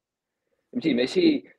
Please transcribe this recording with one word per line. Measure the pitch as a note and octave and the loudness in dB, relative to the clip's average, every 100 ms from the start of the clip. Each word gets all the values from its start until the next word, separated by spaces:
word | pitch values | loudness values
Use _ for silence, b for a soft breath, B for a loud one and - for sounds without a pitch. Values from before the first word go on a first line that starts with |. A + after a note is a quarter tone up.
| _ _ _ _ _ _ _ | _ _ _ _ _ _ _
فهمتي، | - D#3+ | -6 -2
ماشي، | A#2+ B2+ F#3+ E3+ C#3+ b | -2 -2 2 2 2 b